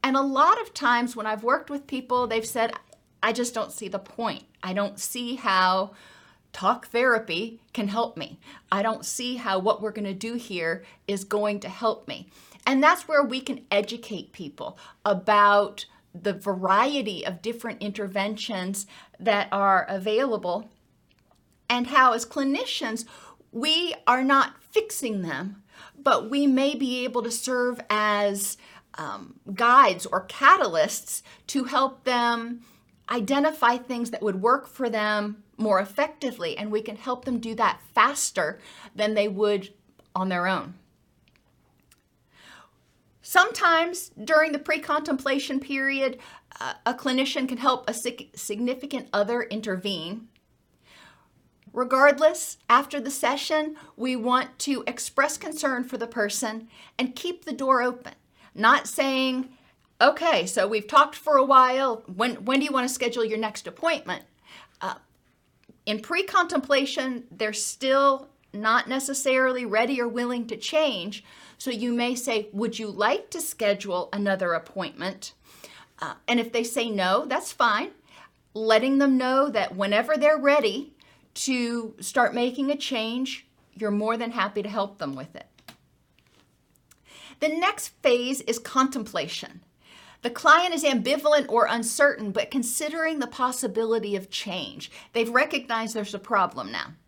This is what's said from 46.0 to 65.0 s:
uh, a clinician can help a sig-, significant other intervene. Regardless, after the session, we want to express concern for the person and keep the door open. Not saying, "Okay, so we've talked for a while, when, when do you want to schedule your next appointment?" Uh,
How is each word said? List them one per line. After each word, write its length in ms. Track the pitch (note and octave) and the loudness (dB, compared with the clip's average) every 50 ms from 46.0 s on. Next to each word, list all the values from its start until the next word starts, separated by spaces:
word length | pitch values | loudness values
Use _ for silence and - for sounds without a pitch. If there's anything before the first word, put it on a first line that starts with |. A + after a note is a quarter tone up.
| C4+ C4 C4 - - - - - _ _ - - | 0 -2 -2 -6 -16 -20 -20 -20 _ _ -14 -10
uh, 140 | - B2+ - - _ | -8 -8 -8 -4 _
a 80 | A3+ B3 | -4 -4
clinician 540 | A#3+ - C#4 B3+ B3+ C4+ C4+ - D4+ C4 C4 | -2 -2 -2 0 0 0 0 -2 -4 -4 -4
can 120 | C4 A#3+ | -4 0
help 280 | B3 - B3+ B3 - - | 2 2 0 2 -2 -6
a 60 | A#3 | -6
sig-, 380 | A3+ - B3 A#3+ - - - _ | -4 -6 -6 -8 -8 -18 -18 _
significant 720 | - - - G#3 G#3 A#3+ B3 C4 B3+ - C#4+ - B3+ - - - | -14 -10 -8 -6 -4 -2 -4 -4 -6 -8 -8 -8 -8 -8 -4 0
other 300 | G3+ G3+ G3 A#3+ A#3+ A#3 | 0 0 0 0 -4 -4
intervene. 840 | - - A3 G#3+ G#3 F#3 F#3 F#3 G#3 G3 E3+ D#3 E3 G3 A3+ A3+ - _ _ _ _ _ _ _ _ _ _ _ _ - - - - _ _ _ _ _ _ _ _ _ _ _ - - | -4 -8 -8 -4 -4 -6 -4 -4 -6 -6 -6 -8 -8 -10 -12 -12 -18 _ _ _ _ _ _ _ _ _ _ _ _ -20 -20 -20 -20 _ _ _ _ _ _ _ _ _ _ _ -12 -4
Regardless, 840 | A#3 B3 B3 C4 C4 C#4 C#4+ C#4+ - D#4 D#4 D#4+ - - - - _ _ _ | -4 -2 0 4 8 8 8 8 8 6 4 4 4 -8 -10 -10 _ _ _
after 320 | A#3+ B3+ C#4 - - C#4+ | 4 4 4 2 -6 -6
the 120 | A3+ C4+ | -6 -6
session, 680 | C#4 - - A#3 C4+ C#4+ - - D#4 D#4 D4+ D#4 D4+ - - - _ | -4 0 0 0 0 0 -2 0 0 0 0 -2 -6 -12 -18 -20 _
we 200 | - A#3 B3+ B3+ | -6 -4 -2 -2
want 420 | B3 A3 B3 B3 B3+ C4 - - _ | -2 0 2 2 2 2 0 -8 _
to 240 | - C#4 C#4 A#3 - - | -2 -2 -2 -2 -2 -6
express 500 | - - - - - - C4 D4+ D4+ - | -6 -6 -10 -6 0 2 2 2 0 -4
concern 460 | - D#4 D#4 D#4 - C#4+ C4 B3 B3 | -8 -10 -8 -4 -2 -2 -2 -2 -4
for 140 | B3+ - A3 | -6 -6 -6
the 100 | A3+ A3+ | -8 -6
person 600 | - A#3+ G#3 G#3 G#3 - - A3 A3 A3+ A3 - _ - - - _ - | -2 -2 -2 -2 -2 -4 -4 -4 -6 -8 -12 -16 _ -20 -20 -18 _ -4
and 180 | B3+ B3+ B3+ | -4 -4 -4
keep 300 | - - F4 F4+ F4 - | -6 -8 -8 -8 -8 -8
the 80 | E4 C4 | -10 -8
door 280 | A3+ C4+ C4 C4 B3 | -4 2 2 2 4
open. 340 | A#3+ B3 A#3+ B3 - - - _ _ _ _ _ - - _ | 2 0 -4 -6 -14 -20 -20 _ _ _ _ _ -20 -20 _
Not 340 | - G#3+ A3+ C4+ - - - | 2 4 6 6 4 2 -4
saying, 680 | - - C#4 C4+ C4+ C4 C4 C4 C4 B3+ C4 - - _ _ _ _ _ _ _ _ _ | -2 0 0 0 2 0 0 0 0 -2 -6 -8 -10 _ _ _ _ _ _ _ _ _
"Okay, 440 | A#3 C4+ D4+ - E4 F4 D#4 G3 E3 | 6 6 6 4 2 2 2 2 0
so 220 | F#3 - A3+ F#3+ G3+ | 0 0 0 0 0
we've 200 | A3+ G#3+ G#3 - | 0 -2 -4 4
talked 280 | D4+ C#4+ D4 D4+ - | 6 6 6 6 2
for 220 | - - D4+ D4 C#4 | -8 -2 4 4 4
a 80 | C4 | 6
while, 580 | C#4 C4+ C4 C4 B3+ B3+ C4 C4+ C4 A#3 A3+ - - | 8 8 8 8 6 4 2 0 0 -2 -4 -8 -14
when, 360 | F#3 F#3 A3+ B3 A3 - F#3+ | -4 -2 -2 -2 -2 -4 -2
when 160 | A3 C4 C#4 | 0 2 2
do 60 | D4 | 2
you 80 | D4+ C#4 | 2 0
want 140 | C4 B3 B3+ | 0 0 0
to 60 | B3+ | -2
schedule 300 | - B3+ A#3+ A#3+ B3 A3+ | -2 -2 -2 0 0 -2
your 140 | G#3+ A3 A3 | 0 0 -2
next 300 | A3 G#3+ G#3+ - - - | -2 -2 -4 -6 -12 -14
appointment?" 580 | F3+ - - E4 E4 - - F#3 F3+ - - _ _ _ _ - - - - _ _ _ | -12 -2 -2 0 0 0 -4 -8 -10 -10 -10 _ _ _ _ -20 -20 -20 -20 _ _ _
Uh, 140 | - F#3+ - - | -8 -8 -8 -10